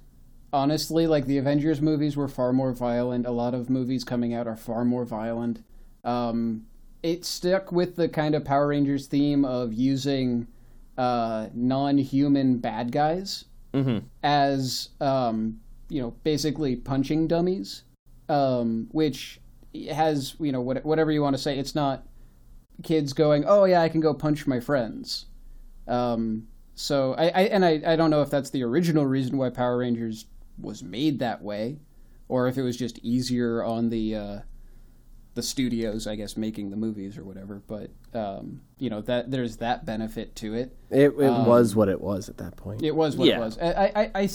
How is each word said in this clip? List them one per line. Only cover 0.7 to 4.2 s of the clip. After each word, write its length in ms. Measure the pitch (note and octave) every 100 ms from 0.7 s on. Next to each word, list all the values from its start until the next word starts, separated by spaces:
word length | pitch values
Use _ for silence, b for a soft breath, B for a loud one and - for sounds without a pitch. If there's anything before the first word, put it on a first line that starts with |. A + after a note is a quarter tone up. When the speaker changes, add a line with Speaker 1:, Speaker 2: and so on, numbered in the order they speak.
| D3+ - D#3+ E3
Speaker 1:
like, 180 | D3+ B2+
the 100 | C#3
Avengers 440 | C3+ D3 D3+ C#3+
movies 340 | D#3 D3+ D3+ C#3+
were 100 | C#3
far 240 | C3+ B2
more 200 | C3 C3
violent. 520 | A#2+ B2 A#2+ B2 B2 B2
A 60 |
lot 220 | A#2+ A#2+ B2
of 140 | A#2+
movies 340 | C3 B2 C3
coming 300 | - B2